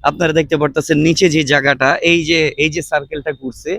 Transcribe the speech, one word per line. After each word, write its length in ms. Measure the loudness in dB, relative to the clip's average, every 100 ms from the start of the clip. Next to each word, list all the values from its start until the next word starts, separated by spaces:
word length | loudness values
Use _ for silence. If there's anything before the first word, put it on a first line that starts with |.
আপনারা 300 | -2 0 0
দেখতে 240 | 2 0 0
পারতেছেন 400 | 0 -2 0 2
নিচে 280 | 2 2 2
যে 140 | 2
জায়গাটা, 440 | 0 0 2 2 2
এই 300 | 2 2 2
যে, 280 | 2 0 0 0
এই 140 | -2
যে 120 | -2
সার্কেলটা 500 | -4 -4 -4 -8 -8
ঘুরছে 400 | -8 -10 -10 -8